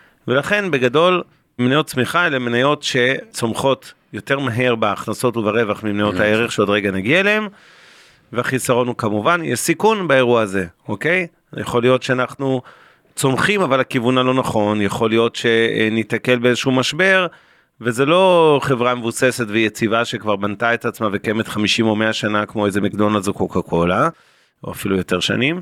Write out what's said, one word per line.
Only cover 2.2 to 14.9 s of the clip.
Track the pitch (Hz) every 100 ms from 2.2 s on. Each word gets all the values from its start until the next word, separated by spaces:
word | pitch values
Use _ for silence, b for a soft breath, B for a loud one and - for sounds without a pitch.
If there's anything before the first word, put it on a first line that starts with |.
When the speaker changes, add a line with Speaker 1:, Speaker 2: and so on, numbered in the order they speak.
| 175
Speaker 1:
אלה | 135
מניות | 120 117 139 147
שצומחות | - 131 123 135 - - 117 107 135 127 - - _
יותר | 104 - 139
מהר | 131 113 127
בהכנסות | 113 107 98 - 107 127 117
וברווח | 104 107 107 101
ממניות | 107 104 104
Speaker 2:
Mm. | 92
Speaker 1:
הערך, | 107 110 117
שעוד | - 101
רגע | 104 101
נגיע | 95 98 170
אליהם, | 196 214 208 B B B B B B B B
והחיסרון | 113 123 131 - 123 123
הוא | 117
כמובן, | 110 104 120 175
יש | 156 120
סיכון | - 165 208 220 170
באירוע | 135 123 117
הזה, | 107 95 90 - -
אוקיי? | 104 147 185 170 - _ -
יכול | 104 120
להיות | 120 127
שאנחנו | - 127 123 - 135 131 B B B B B -
צומחים, | 139 127 - 208
אבל | 165 131
הכיוון | 127 135 117 127
הלא | 127
נכון, | 131 117 113 104 107
יכול | 101